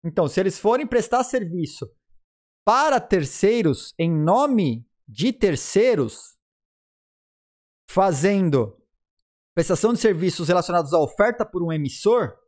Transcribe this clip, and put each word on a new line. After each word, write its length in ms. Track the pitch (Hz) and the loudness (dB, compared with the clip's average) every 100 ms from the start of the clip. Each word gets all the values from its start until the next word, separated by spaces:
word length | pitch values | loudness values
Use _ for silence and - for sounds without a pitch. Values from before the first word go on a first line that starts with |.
Então, 240 | 170 160 151 | -4 -2 0
se 100 | - | 0
eles 200 | 190 - | -2 0
forem 280 | 208 240 285 | 0 0 0
prestar 380 | 240 226 247 | -2 0 -2
serviço 680 | 254 254 180 180 156 - - _ _ _ _ _ _ _ | 0 -4 -4 -6 -8 -10 -16 _ _ _ _ _ _ _
para 360 | - 247 302 262 | 0 2 2 0
terceiros, 920 | - 190 139 - 196 240 170 127 - - | 0 -2 -2 0 2 2 0 0 -6 -4
em 120 | 165 | 0
nome 800 | 156 156 226 294 240 156 117 - _ - | 2 2 2 2 2 0 -2 -10 _ -20
de 240 | 107 220 | -4 -4
terceiros, 1040 | - 196 143 - 190 247 202 113 - - _ _ _ _ _ _ _ _ _ _ _ _ _ _ _ - | 0 0 0 0 2 2 2 -2 -6 -18 _ _ _ _ _ _ _ _ _ _ _ _ _ _ _ -4
fazendo 920 | 185 196 143 185 202 180 135 104 _ _ _ _ _ _ _ _ - | 0 0 2 0 0 2 0 -2 _ _ _ _ _ _ _ _ -4
prestação 360 | 165 180 220 | -2 0 0
de 60 | 240 | 2
serviços 500 | 220 165 180 - 160 | 0 2 -2 -2 0
relacionados 440 | 180 170 175 143 | 0 2 -2 2
à 80 | 165 | 2
oferta 440 | 147 - 214 - | 0 2 0 0
por 180 | 214 180 | -6 -4
um 100 | 170 | -4
emissor 680 | 156 143 - 202 240 143 - | -4 -4 -2 0 2 -2 -8